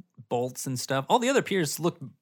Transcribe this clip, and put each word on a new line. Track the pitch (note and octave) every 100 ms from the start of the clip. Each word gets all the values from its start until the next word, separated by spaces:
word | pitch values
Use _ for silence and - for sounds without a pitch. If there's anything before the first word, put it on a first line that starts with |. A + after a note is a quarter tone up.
| - - -
bolts | D#3+ C3 - -
and | B2+
stuff. | - C3+ C3+
All | A#3+
the | A#3+
other | C4
piers | - G3 D3 -
look | E3 - B2+ -